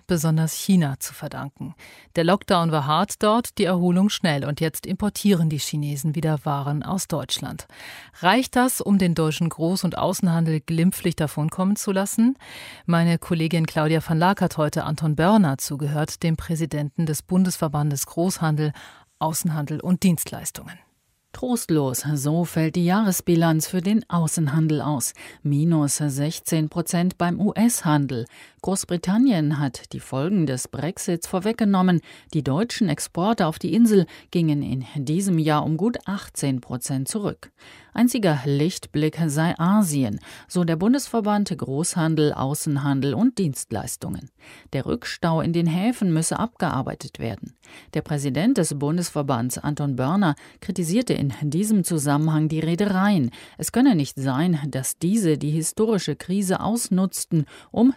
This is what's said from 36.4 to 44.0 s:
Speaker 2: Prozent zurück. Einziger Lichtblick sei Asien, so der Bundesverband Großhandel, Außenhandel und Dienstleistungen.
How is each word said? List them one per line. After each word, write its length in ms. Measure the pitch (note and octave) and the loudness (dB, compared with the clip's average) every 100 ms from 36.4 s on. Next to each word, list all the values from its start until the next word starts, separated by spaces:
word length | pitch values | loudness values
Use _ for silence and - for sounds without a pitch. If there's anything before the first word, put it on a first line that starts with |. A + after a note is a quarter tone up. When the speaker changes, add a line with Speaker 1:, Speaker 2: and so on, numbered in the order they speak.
| C#3+ B2+ | -2 -2
Speaker 2:
Prozent 480 | - B2+ - C3 C3+ | -6 -8 -4 -4 -4
zurück. 440 | A2 G2+ - - _ - - - | -4 -4 -6 -14 _ -20 -20 -8
Einziger 460 | G#3 A#3+ B3+ F#3 C#3+ C#3+ | 0 2 4 2 2 0
Lichtblick 760 | C#3 E3 - - D3+ D#3 D#3 E3 | 0 0 -2 -6 -2 -2 0 -2
sei 300 | C#3+ E3+ - | 0 0 2
Asien, 640 | E3+ G#3+ F3+ C#3+ A#2 G#2 - - - | 2 4 2 0 -2 -4 -10 -20 -6
so 160 | F#3 | -2
der 120 | E3+ D#3+ | 0 2
Bundesverband 800 | G#3 C4+ - A#3 G#3 G#3 G3 D3+ | 2 2 0 -2 0 0 -2 -4
Großhandel, 800 | - C#3 E3+ F3 D#3+ D#3 D3+ | -4 -2 -2 0 0 2 2
Außenhandel 800 | - C3+ D3 D#3+ C#3 C#3+ C3+ C#3 | 0 -4 -2 -2 -2 0 0 0
und 240 | B2 B3+ G#3 | 2 2 2
Dienstleistungen. 920 | E3 B2+ - G2 - - | -2 -4 -6 -6 -6 -10